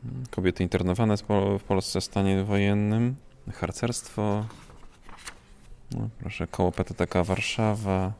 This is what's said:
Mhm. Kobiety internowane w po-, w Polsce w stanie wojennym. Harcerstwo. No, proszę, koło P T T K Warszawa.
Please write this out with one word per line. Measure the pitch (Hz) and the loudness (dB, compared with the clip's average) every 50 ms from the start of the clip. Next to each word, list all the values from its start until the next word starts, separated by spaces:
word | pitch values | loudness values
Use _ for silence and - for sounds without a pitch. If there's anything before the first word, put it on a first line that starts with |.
| - | -10
Mhm. | 120 127 127 127 - | -8 -8 -8 -8 -6
Kobiety | - - 92 92 87 - 95 | -4 2 2 2 2 2 0
internowane | 87 - 92 90 92 90 101 113 107 104 101 | 2 2 2 2 2 2 4 4 2 2 2
w | - | 2
po-, | - 104 101 98 98 101 98 | 2 2 2 4 2 0 0
w | - | 0
Polsce | - 101 95 95 - - 98 | 0 0 0 0 0 -2 -4
w | - | -4
stanie | - - 101 98 98 95 95 95 | 0 0 2 2 4 4 2 2
wojennym. | 104 101 101 101 101 101 104 104 104 107 110 117 123 131 139 - - - - - - - | 2 2 4 4 4 4 4 2 2 2 2 2 2 0 -4 -10 -20 -20 -16 -14 -12 -8
Harcerstwo. | - - - - - - 117 120 - - - - - 107 104 101 104 107 110 - - - - - - - - - - - - - - - - - - - - - - - - - - - - | -6 -6 -6 -4 -2 -2 -2 -2 -4 -8 -8 -6 -2 0 0 0 0 -2 -6 -10 -16 -20 -20 -20 -20 -20 -20 -20 -20 -20 -20 -18 -16 -16 -16 -18 -18 -20 -20 -20 -20 -20 -20 -20 -20 -12 -8
No, | - - 110 110 - - | -6 -6 -6 -6 -8 -10
proszę, | - - - - 82 - | -10 -10 -6 -6 -6 -6
koło | - - 92 90 | 0 2 2 2
P | 90 - 95 | 2 0 -4
T | - - | -4 0
T | - 90 - | -2 -2 2
K | - 92 87 | 4 2 2
Warszawa. | 95 95 92 - - - - 113 107 104 107 110 98 95 95 95 92 104 - | 4 0 0 0 -4 0 0 2 2 2 0 0 0 0 0 0 -2 -4 -8